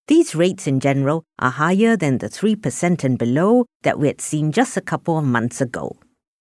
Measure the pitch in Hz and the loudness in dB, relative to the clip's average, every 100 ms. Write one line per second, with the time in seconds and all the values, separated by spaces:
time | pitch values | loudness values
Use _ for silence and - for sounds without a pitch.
0 | - 320 320 160 185 190 151 135 139 139 | 2 2 4 2 0 0 -2 0 2 2
1 | 135 160 - - 127 127 160 190 226 220 | 0 -2 -6 -4 -4 0 0 2 2 2
2 | 151 123 107 - 214 214 131 - 175 175 | 0 0 -4 -4 -2 -2 -4 -2 -2 0
3 | 135 120 120 139 190 247 233 _ 131 - | 0 0 0 2 2 2 0 _ -4 0
4 | 143 - - 156 151 214 254 185 - 156 | 0 -2 -4 -2 0 0 0 -2 -6 -4
5 | - 156 143 120 117 - 120 82 67 - | -2 -2 0 0 -2 -4 -6 -4 -8 -12
6 | _ _ _ _ | _ _ _ _